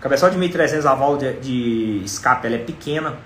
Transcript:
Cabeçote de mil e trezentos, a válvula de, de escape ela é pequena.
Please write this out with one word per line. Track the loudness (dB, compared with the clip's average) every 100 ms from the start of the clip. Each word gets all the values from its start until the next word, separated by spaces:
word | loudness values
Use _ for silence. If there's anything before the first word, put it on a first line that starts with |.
Cabeçote | 0 4 4
de | 4
mil | -2
e |
trezentos, | 2 2 2 2
a |
válvula | 2 2 2 -2
de, | -4 -4 -2 0 0 0 -2
de |
escape | -4 -2 0 2 0
ela | -4
é |
pequena. | -4 -10 -6 -4 -4 -8